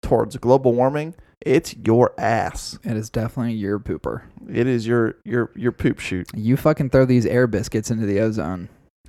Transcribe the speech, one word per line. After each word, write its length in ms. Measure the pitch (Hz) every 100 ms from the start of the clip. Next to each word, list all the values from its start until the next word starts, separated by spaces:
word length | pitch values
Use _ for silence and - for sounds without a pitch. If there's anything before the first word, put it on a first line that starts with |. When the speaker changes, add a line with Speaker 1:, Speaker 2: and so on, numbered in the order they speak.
Speaker 1:
towards 340 | - 120 110 123
global 360 | 117 135 131
warming? 400 | 120 131 147 156 - - _
It's 340 | - 135 - -
your 280 | 110 117 123 -
ass. 600 | 107 113 92 - - -
Speaker 2:
It 120 | 214 110
is 120 | 110
definitely 440 | - 113 - 117
your 240 | 113 98 101
pooper. 420 | - 78 - 57 - - -
Speaker 1:
It 180 | 117 123
is 200 | 123 110
your, 300 | 120 113 -
your, 260 | - 120 113 -
your 160 | 120
poop 260 | - 180 -
chute. 300 | - 92 87
Speaker 2:
You 220 | - 107 135
fucking 340 | 208 - 139
throw 140 | 131 127
these 180 | 123 104
air 200 | 123 127
biscuits 440 | 104 - 113 110
into 160 | 113 104
the 140 | 98
ozone. 480 | 110 110 78 92 85 _ _ _